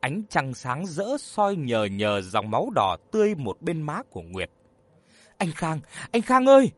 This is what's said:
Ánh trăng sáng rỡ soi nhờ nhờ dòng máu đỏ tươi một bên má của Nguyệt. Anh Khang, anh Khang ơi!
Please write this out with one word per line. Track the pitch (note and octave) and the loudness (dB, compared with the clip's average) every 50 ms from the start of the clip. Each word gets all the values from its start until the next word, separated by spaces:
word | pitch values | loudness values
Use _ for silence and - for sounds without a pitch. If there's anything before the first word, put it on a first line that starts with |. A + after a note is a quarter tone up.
Ánh | - B2+ C#3 G3 A3 G#3 | -4 -4 -6 -6 -10 -4
trăng | - E3 C#3+ C3+ B2+ | -4 -4 -2 -2 -6
sáng | - - B2+ B2 C3+ F3 | -10 -8 -8 -6 -6 -6
rỡ | G3 E3 C#3+ G3 G#3 - D4 | -10 -6 -6 -4 -4 -4 -6
soi | - - - - G#3 G3+ G3+ | -6 -8 -2 0 0 0 0
nhờ | F#3+ D3+ B2 A#2+ A2+ G#2+ | -2 -2 -2 0 0 0
nhờ | G#2 G2 G2 G#2 G#2+ G#2 G2+ | 0 -2 -2 0 0 0 0
dòng | F#2+ F#2 F#2 A2 G2+ G#2+ | -2 -2 -4 -4 -2 0
máu | G#2+ A#2+ E3 B3 B3 | -2 -2 -2 -2 0
đỏ | D#3 G#2+ F#2+ F2+ D#2+ _ _ | 2 2 2 0 -2 _ _
tươi | - A3 G#3+ G#3 G#3+ | 0 2 2 2 2
một | E3+ C#3 G#2+ F#2 - | -2 -4 -6 -6 -6
bên | - E3+ E3+ E3 | -6 -6 -6 -4
má | D#3 D3+ D3 F#3 C4 _ | -6 -6 -6 -8 -10 _
của | _ - | _ -14
Nguyệt. | E2+ E2 F2 F#2 F2 E2 _ _ _ _ _ _ _ _ _ _ _ _ _ - - - _ _ | -14 -10 -8 -8 -8 -8 _ _ _ _ _ _ _ _ _ _ _ _ _ -20 -20 -20 _ _
Anh | G#3 F3 | -4 -4
Khang, | D3+ - - E3 D#3+ D#3 D3+ - - - - - | -4 -4 -4 -4 -4 -4 -8 -12 -16 -16 -16 -4
anh | _ A#3 | _ -2
Khang | A3+ - B3+ C4 B3+ | 0 4 2 4 8
ơi! | C4 C4+ C4+ C4+ A3 - | 10 10 10 8 6 2